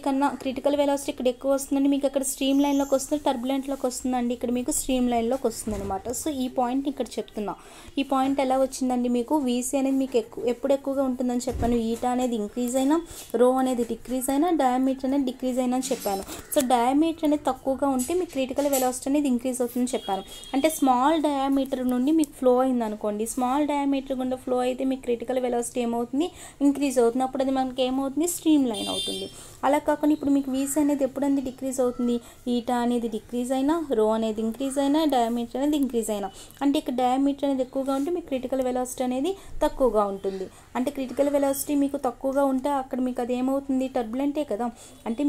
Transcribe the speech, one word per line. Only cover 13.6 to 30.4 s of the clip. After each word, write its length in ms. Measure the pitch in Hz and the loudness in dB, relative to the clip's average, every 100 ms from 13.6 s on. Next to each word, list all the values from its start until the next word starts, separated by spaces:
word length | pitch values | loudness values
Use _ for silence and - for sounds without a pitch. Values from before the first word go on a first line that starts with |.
అనేది 240 | 254 240 233 | 2 0 -2
decrease 360 | 226 - 254 254 | -4 -4 -4 0
అయినా, 160 | 277 349 320 | 2 4 4
diameter 460 | 262 254 262 262 262 | 4 4 2 0 0
అనేది 160 | 285 254 | 0 0
decrease 300 | 247 254 254 | -2 -2 0
అయినా 140 | 254 254 | 0 0
అని 80 | 262 | -2
చెప్పాను. 320 | 254 208 196 - - - | -2 -2 -4 -6 -12 -2
So 60 | 302 254 | 0 4
diameter 520 | 247 247 285 330 320 302 | 4 4 4 2 2 0
అనేది 140 | 294 269 | 2 0
తక్కువగా 400 | 254 262 269 277 254 | -2 -2 0 0 0
ఉంటే 160 | 254 359 | 0 -2
మీకు 120 | 349 269 | -2 -2
critical 340 | 254 269 285 269 | -2 0 0 2
velocity 320 | 254 254 269 | 0 -2 0
అనేది 180 | 294 285 | 2 2
increase 260 | 240 262 247 | 0 0 -2
అవుతుందని 280 | 240 247 247 214 | -2 0 -2 -2
చెప్పాను. 280 | 202 196 - - - 269 | -2 -4 -6 -16 -4 2
అంటే 140 | 320 311 | 2 4
small 400 | 269 247 277 330 294 | 4 4 4 4 2
diameter 560 | 277 277 277 269 254 247 | 2 2 2 0 -2 0
నుండి 160 | 247 262 320 | 2 4 2
మీకు 140 | 294 - | 2 2
ఫ్లో 120 | 254 247 262 | 4 6 4
అయిందనుకోండి, 600 | 247 220 214 214 208 226 - | 2 -2 -2 -4 -2 -4 -2
small 300 | 247 277 294 | 0 0 0
diameter 460 | 285 277 277 269 254 | 0 0 0 -2 -4
గుండా 160 | 254 254 | -4 -4
ఫ్లో 140 | 254 247 247 | -2 0 0
అయితే 140 | 254 269 | 0 -2
మీకు 120 | 262 240 | -2 -2
critical 340 | 233 233 254 247 | -4 -2 -2 0
velocity 320 | 240 233 247 240 | -2 -2 -2 -2
ఏమవుతుంది? 400 | 233 240 269 349 - - - 285 | -2 -2 -2 -2 -6 -16 2 2
Increase 300 | 269 285 247 | 4 2 4
అవుతుంది. 220 | 233 247 262 | 4 2 -2
అప్పుడు 140 | 262 269 | 0 0
అది 80 | 269 | 0
మనకి 220 | 262 247 254 | -2 0 0
ఏమవుతుంది? 400 | 262 269 277 349 - | 0 -2 -2 -2 0
Stream 280 | 320 302 254 | 4 4 4
line 140 | 202 196 | -2 -4
అవుతుంది. 360 | - - 190 - - - - 262 | -4 -4 -6 -8 -12 -18 -2 2
అలా 120 | 294 294 | 2 2
కాకుండా 240 | 294 302 302 | 2 2 2
ఇప్పుడు 160 | 277 | 2
మీకు 120 | 277 | 2